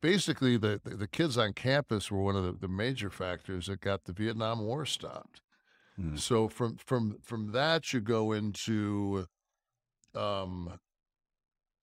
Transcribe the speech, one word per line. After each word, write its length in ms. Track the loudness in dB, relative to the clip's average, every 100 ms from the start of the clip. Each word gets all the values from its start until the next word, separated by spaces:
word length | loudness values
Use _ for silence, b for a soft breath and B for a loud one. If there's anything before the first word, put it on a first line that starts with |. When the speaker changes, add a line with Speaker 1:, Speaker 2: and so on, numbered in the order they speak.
Speaker 1:
basically, 540 | 4 4 2 2 4 4
the, 240 | 4 0
the, 140 | -4 -6
the 120 | -4
kids 300 | 0 2 2
on 140 | 2
campus 580 | 0 2 2 2 0 0
were 140 | 0
one 140 | 2 2
of 80 | 0
the, 80 |
the 160 | -2 -4
major 400 | -2 -2 -2 -6
factors 580 | -4 -4 -4 -6 -6 -4
that 140 | -4
got 240 | -2 -2 -4
the 80 |
Vietnam 480 | -2 -2 0 -2 -2
War 240 | -2 -4 -4
stopped. 560 | -6 -6 -12 -14 -20 _ _ _ _ _ -6
Speaker 2:
Hmm. 180 | -4 -4
Speaker 1:
So 320 | 2 2 2
from, 300 | 0 -4 -4
from, 400 | -2 0 0 -2
from 300 | -8 -6 -2
that, 400 | 0 2 2 0
you 80 | -2
go 320 | 2 2 2
into, 960 | 2 -2 -4 0 0 2 0 0 -2 -4 _ _ _ _ _ _ _ _ -6
um, 640 | -2 -2 -4 -6 -10 -12 _ _ _ _ _ _ _ _ _ _